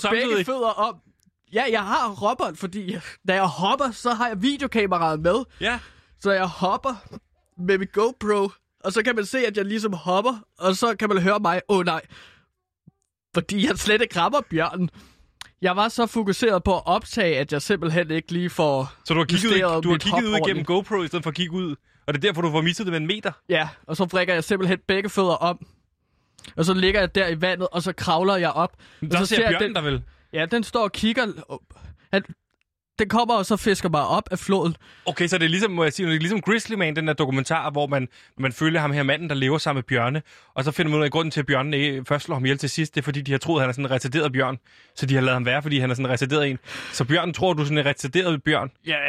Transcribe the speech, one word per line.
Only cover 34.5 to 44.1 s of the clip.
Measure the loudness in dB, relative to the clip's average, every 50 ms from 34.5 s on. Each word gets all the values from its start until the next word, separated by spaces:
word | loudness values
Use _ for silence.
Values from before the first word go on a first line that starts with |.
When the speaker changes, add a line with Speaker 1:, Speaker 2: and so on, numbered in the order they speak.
| 0 2 2 0 -2 -4 _ -20 -20 -10 -6
Speaker 2:
Okay, | -4 -2 0 0 2
så | 2 2
det | 2
er | 2
ligesom, | 2 2 0 0
må | 2 2 0
jeg | 0 0
sige, | 0 0 0
det | 0
er | 0
ligesom | 0 0 -2 0
Grizzly | 0 0 0 0 0 -2 -2
Man, | -2 0 0 0
den | 0 0 0
der | 0
dokumentar, | 2 0 0 0 0 0 0 0 -2 -2 -2
hvor | -2 -2 0 0
man, | 0 -2 -2 -4 _ -16 -20 -16 _ -4
man | -2 -2 -2
følger | 0 0 2 2 2
ham | 0 0
her | 0 0 2
manden, | 2 0 0 -2 -4
der | -2
lever | 0 0 2 2 0
sammen | 0 -2 -2 -2
med | -2
bjørne, | 0 0 0 2 0 -2 -4 -6 _ -18 -20 -20 _ -6
og | -4 -4
så | -2
finder | 0 0 0 2
man | 2 2
ud | 2
af, |
at | 2
grunden | 0 0 -2 -2
til, | -2 -2
at | 0
bjørnene | 2 2 0 0 0 0 0
ikke | 0 0 -2 -4 -2
først | -2 -2 -2 -2
slår | -2 -4
ham | 0 0
ihjel | 0 0 0
til | -2 -4
sidst, | -2 -2 -4 -2 -2
det | -4
er, | -4
fordi | -2 -4 -4
de | -2 -2
har | -2 -2
troet, | 0 0 0 2
at | 2
han | 0
er | 0
sådan | -2 -2
en | -2
retarderet | -2 -2 -2 0